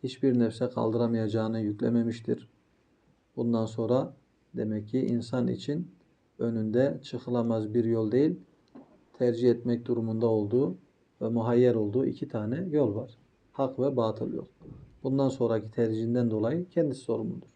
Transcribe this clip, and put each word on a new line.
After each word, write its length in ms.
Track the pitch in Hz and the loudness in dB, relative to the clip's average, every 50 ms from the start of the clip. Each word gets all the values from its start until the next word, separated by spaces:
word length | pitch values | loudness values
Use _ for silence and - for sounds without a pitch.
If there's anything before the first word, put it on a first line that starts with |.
| - | -6
Hiçbir 360 | 131 - - - 135 123 123 | -8 -6 0 0 2 4 4
nefse 300 | 117 113 113 - 127 123 | 4 2 0 -2 -4 -4
kaldıramayacağını 880 | - 117 117 110 110 117 120 117 117 113 110 107 110 113 110 110 113 113 | -2 0 0 0 2 2 2 2 2 0 0 0 0 0 0 0 -2 -2
yüklememiştir. 880 | 110 104 104 104 117 120 117 120 117 117 113 - - - 123 - - - _ _ _ _ _ _ _ _ _ _ _ _ _ _ _ _ _ | -2 -2 -2 0 0 2 2 2 2 0 -2 -6 -4 -4 -4 -4 -4 -20 _ _ _ _ _ _ _ _ _ _ _ _ _ _ _ _ _
Bundan 300 | - 120 117 117 113 110 | -4 -2 0 0 0 0
sonra 480 | 107 110 - 117 110 120 131 - - - - _ _ _ _ _ _ - | -2 -4 -4 0 2 2 2 2 -2 -6 -16 _ _ _ _ _ _ -6
demek 340 | - 110 107 107 107 104 | -6 -4 -2 -2 -4 -6
ki 120 | 104 - 127 | -2 -2 -2
insan 480 | 131 - 120 117 117 - - 127 120 | 0 0 -2 -2 -2 -2 -2 0 0
için 440 | 123 123 123 - - 143 165 180 - - _ _ _ _ _ _ _ _ - | 0 -2 -2 -4 -4 -4 -4 -6 -8 -12 _ _ _ _ _ _ _ _ -4
önünde 600 | 123 117 117 113 110 110 107 120 131 143 165 - - | -4 -2 -2 -2 -2 0 2 4 2 2 0 -4 -10
çıkılamaz 720 | - - 120 - - 120 120 117 117 113 113 107 107 107 | -10 -10 -10 -6 -2 -2 0 0 0 0 0 -2 0 0
bir 120 | 120 113 | 0 2
yol 260 | 113 113 113 110 107 | 2 2 2 0 2
değil, 280 | 110 127 147 160 180 185 - _ _ _ _ _ _ - - _ - _ _ _ _ | 2 4 4 2 0 -2 -8 _ _ _ _ _ _ -20 -20 _ -20 _ _ _ _
tercih 380 | - 127 123 117 117 120 123 | 0 0 0 2 4 4 4
etmek 340 | 117 117 - 123 120 120 120 | 4 4 2 -2 -2 -2 0
durumunda 420 | - 123 117 113 113 110 110 113 | -2 -2 -2 0 -2 -2 0 2
olduğu 500 | 117 113 107 104 101 120 123 139 175 185 - _ _ _ _ _ _ _ _ | 2 2 2 0 2 2 2 2 0 -2 -6 _ _ _ _ _ _ _ _
ve 80 | - 113 | -4 -2
muhayyer 460 | 117 117 110 120 120 120 123 123 117 | -2 0 0 2 4 6 6 6 4
olduğu 300 | 113 107 104 104 127 135 | 2 0 0 0 0 0
iki 220 | - - - - | 0 -2 -4 -8
tane 400 | - - 113 107 110 123 156 190 185 | -6 -6 -4 -4 -4 -4 -4 -4 -2
yol 240 | 147 151 139 113 101 | 0 2 2 2 0
var. 160 | 110 127 - - _ _ _ _ _ _ _ | -4 -6 -10 -14 _ _ _ _ _ _ _
Hak 280 | _ - 135 131 131 - | _ -4 -4 -4 -2 -2
ve 180 | 127 143 139 | -2 0 0
batıl 360 | 123 117 110 107 - - - - | 0 0 0 -2 -4 -6 -6 -6
yol. 120 | - - - _ _ - - - - - - - - - | -8 -10 -12 _ _ -20 -20 -20 -20 -20 -20 -20 -8 -4
Bundan 260 | 139 131 139 139 131 | -2 0 2 2 0
sonraki 420 | 131 - 123 117 113 110 110 110 | 2 0 0 2 2 0 -2 -4
tercihinden 600 | - - 117 110 110 110 113 113 120 123 120 117 | -2 0 0 0 0 -2 -2 0 0 2 2 2
dolayı 380 | 110 107 107 117 147 175 180 - | 2 0 0 0 -2 -2 -6 -2
kendisi 320 | - 175 160 147 127 - | 0 0 0 0 -2 -6
sorumludur. 460 | - - 117 110 110 170 202 - - - _ | -4 -4 -4 -4 -2 -6 -6 -8 -12 -18 _